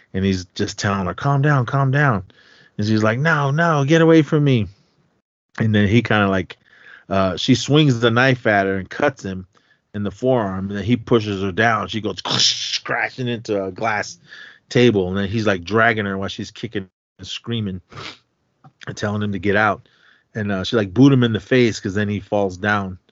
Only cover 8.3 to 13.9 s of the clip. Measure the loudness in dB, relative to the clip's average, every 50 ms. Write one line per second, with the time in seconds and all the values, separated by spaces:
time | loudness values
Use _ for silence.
8.3 | 2 2 0 0 2 2 2 0 -2 -4 -6 -8 -6 -2 -2 -2 -2 -4 -8 -10
9.3 | -10 -10 -12 -16 _ _ _ _ _ _ _ _ -10 -8 -8 -8 -6 -4 -2 0
10.3 | 0 0 0 -2 -4 -6 -6 -6 -6 -6 -2 -2 -2 -2 0 2 0 0 2 0
11.3 | -4 -4 -4 -4 -2 0 0 2 0 0 -4 -6 -6 -6 -6 -6 -6 -6 -6 -4
12.3 | -2 0 0 -2 -2 -4 -6 -8 -8 -8 -8 -6 -6 -4 -4 -6 -6 -6 -6 -6
13.3 | -6 -6 -6 -4 -4 -4 -4 -6 -8 -6 -4 -4